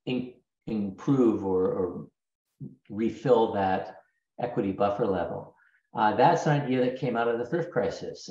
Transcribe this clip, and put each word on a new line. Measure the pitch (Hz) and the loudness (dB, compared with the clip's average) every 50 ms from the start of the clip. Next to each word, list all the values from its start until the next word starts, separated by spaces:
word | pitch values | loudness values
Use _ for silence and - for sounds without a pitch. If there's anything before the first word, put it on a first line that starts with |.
| - | -8
in-, | 127 127 123 123 - - _ _ _ _ _ - - | -4 -4 -4 -4 -6 -12 _ _ _ _ _ -10 -6
improve | 113 107 101 98 95 - - 151 139 131 123 113 104 98 101 | -4 -4 -4 -4 -6 -6 0 0 4 4 6 4 4 2 0
or, | 95 92 92 92 | 0 0 2 2
or | 95 - - - - - - - - _ _ _ _ _ _ _ _ _ - - - - _ _ - | 0 0 0 -2 -4 -4 -8 -12 -14 _ _ _ _ _ _ _ _ _ -18 -18 -18 -18 _ _ -12
refill | 107 101 113 110 - - - 143 165 151 113 107 107 | -6 -2 -2 -2 -2 -2 4 4 6 6 6 2 2
that | 101 95 92 95 - - - - - - _ _ _ _ _ _ - | 0 0 0 0 0 -2 -6 -12 -18 -20 _ _ _ _ _ _ -8
equity | - 123 - 123 107 98 | -6 -6 -4 -2 -2 -2
buffer | 95 95 101 101 - - 120 | 0 0 0 0 0 0 0
level. | 101 95 90 85 - 101 98 - - _ _ _ _ _ _ _ _ - | 0 0 -2 -2 -4 -6 -10 -12 -14 _ _ _ _ _ _ _ _ -4
Uh, | - 110 107 101 | 0 2 2 4
that's | 110 131 165 - - - | 6 6 6 6 4 2
an | 160 147 139 | 2 0 0
idea | 123 123 131 127 123 | 0 0 0 2 2
that | 127 - - | 0 0 -2
came | 147 127 113 | -4 -2 0
out | 117 117 | 0 0
of | 117 117 117 | 0 0 -2
the | 120 | -4
thrift | - 170 175 - - - | -4 -4 -4 -4 -2 -2
crisis. | - 98 98 - - - 85 - - - - | -2 -2 -2 -4 -6 -10 -12 -12 -12 -14 -12